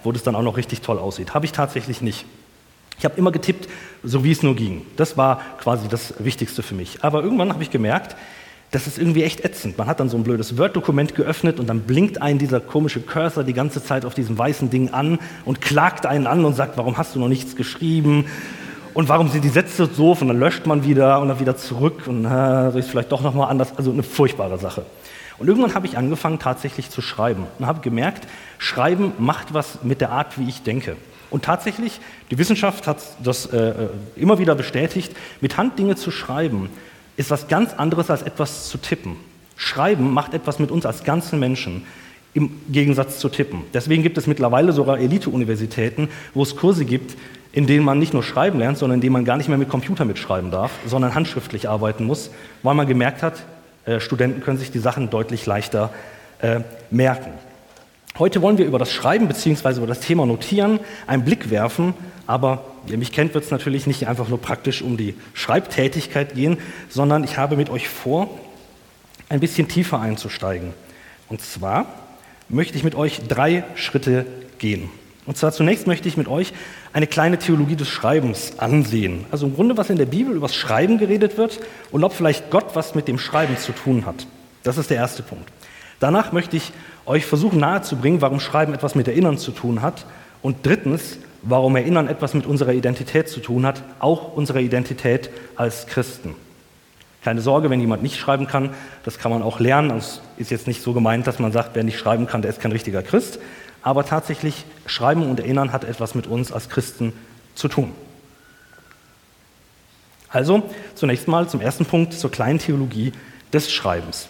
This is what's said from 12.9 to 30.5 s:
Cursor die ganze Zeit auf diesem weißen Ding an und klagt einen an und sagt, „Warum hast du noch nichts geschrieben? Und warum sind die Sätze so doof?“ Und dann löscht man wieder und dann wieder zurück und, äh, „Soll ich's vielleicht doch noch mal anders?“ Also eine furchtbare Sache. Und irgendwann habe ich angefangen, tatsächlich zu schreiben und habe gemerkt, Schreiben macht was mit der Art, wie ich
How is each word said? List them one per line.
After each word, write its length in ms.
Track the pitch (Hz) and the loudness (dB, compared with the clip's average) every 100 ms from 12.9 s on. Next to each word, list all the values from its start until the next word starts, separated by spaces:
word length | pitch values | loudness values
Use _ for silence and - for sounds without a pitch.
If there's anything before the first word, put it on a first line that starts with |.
| - | -2
Cursor 420 | 113 - 160 156 | -4 -2 0 0
die 100 | 131 | -2
ganze 300 | 123 143 147 | 0 0 -2
Zeit 220 | - 135 123 | -2 -2 -2
auf 80 | |
diesem 240 | - 113 113 | -4 -2 0
weißen 320 | 123 143 131 | 0 0 0
Ding 200 | 127 127 | 2 0
an 300 | 127 147 165 - - - | 0 0 0 -2 -12 -4
und 160 | - | -4
klagt 440 | - 147 170 - - | 0 4 4 2 0
einen 220 | 143 127 | 0 2
an 180 | 156 156 | 4 4
und 100 | 127 | 2
sagt, 220 | 135 - | -2 -2
„Warum 200 | 120 120 | -2 -2
hast 180 | 160 139 | -4 -2
du 40 | |
noch 80 | 123 | 0
nichts 280 | 131 - - | 0 -2 -8
geschrieben? 680 | 127 - 165 160 147 147 147 - - - - - - | -8 -4 0 2 4 4 2 -4 -12 -12 -14 -14 -8
Und 160 | - 151 | -2 4
warum 200 | 156 160 | 4 4
sind 140 | 147 | 4
die 60 | 147 | 4
Sätze 360 | 139 175 - 170 | 4 2 2 0
so 20 | |
doof?“ 340 | - 160 170 | 6 6 6
Und 80 | 135 | 4
dann 100 | 120 | 4
löscht 260 | 175 - 160 | 4 2 0
man 180 | 151 | 2
wieder 360 | 139 135 135 135 | 4 6 8 6
und 60 | 139 | 4
dann 120 | 131 | 0
wieder 180 | 131 127 | 0 -2
zurück 460 | - 120 147 170 - | -4 0 0 0 -6
und, 180 | 123 113 | -2 0
äh, 460 | 127 135 131 127 | 2 4 4 2
„Soll 80 | 123 | 2
ich's 100 | 127 | 0
vielleicht 220 | 127 - | -2 0
doch 100 | 139 | 0
noch 120 | 139 | 0
mal 140 | 131 135 | 2 2
anders?“ 300 | 139 127 - | 2 0 0
Also 140 | 131 | 0
eine 120 | 123 | 0
furchtbare 540 | - - 135 - 98 92 | -2 4 4 4 -4 -4
Sache. 280 | 92 - - - - - - - | -6 -8 -10 -16 -20 -20 -20 -4
Und 100 | 143 | 2
irgendwann 280 | 214 240 208 | 4 4 2
habe 100 | 185 | -4
ich 120 | 156 | -2
angefangen, 420 | 127 151 160 156 | -2 0 -2 -2
tatsächlich 500 | - 127 143 - 127 | -2 -2 -6 -8 -10
zu 120 | - | -8
schreiben 440 | 123 - 113 101 92 - | -8 -2 0 0 -6 -6
und 80 | 127 | -4
habe 140 | 160 | -2
gemerkt, 460 | 131 117 147 - - - - - | -2 0 -2 -4 -14 -18 -20 -8
Schreiben 540 | - - 135 180 202 107 | -6 0 2 4 0 0
macht 360 | 120 156 - | 0 0 -2
was 300 | 156 143 - | -4 -4 -6
mit 160 | 127 131 | -4 0
der 120 | 113 | 0
Art, 280 | 120 147 - | -2 -4 -4
wie 80 | |
ich 160 | 127 | -6